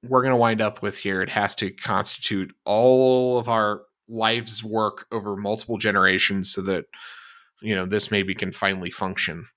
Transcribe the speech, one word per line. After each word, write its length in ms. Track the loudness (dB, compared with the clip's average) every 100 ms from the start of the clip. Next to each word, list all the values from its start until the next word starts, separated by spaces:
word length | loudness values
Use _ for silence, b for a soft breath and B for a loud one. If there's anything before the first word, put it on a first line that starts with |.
we're 180 | 2 2
gonna 140 | 4 4
wind 240 | 4 4
up 200 | 0 0
with 160 | -6 -4
here, 260 | -4 -2
it 60 | -2
has 280 | 0 0 0
to 160 | -4
constitute 800 | -6 -2 -2 -2 -4 -4 -4 -6 -10
all 720 | 0 4 6 6 6 4 2 0
of 120 | 0
our 340 | 0 2 -2 -10 _ _
life's 560 | -2 0 0 -2 -8
work 460 | -4 0 0 -2 -8
over 240 | -6 -4
multiple 420 | -6 -2 -4 -4 -2
generations 760 | 0 4 4 4 2 0 -2
so 100 | -4
that, 220 | -2 -4 -4 B B B B B B _
you 140 | -4
know, 100 | -2
this 240 | 0 -2 0
maybe 240 | 0 -2
can 200 | -4 -6
finally 400 | -2 -2 -2 -6
function 520 | -6 -6 -4 -6 -6 -14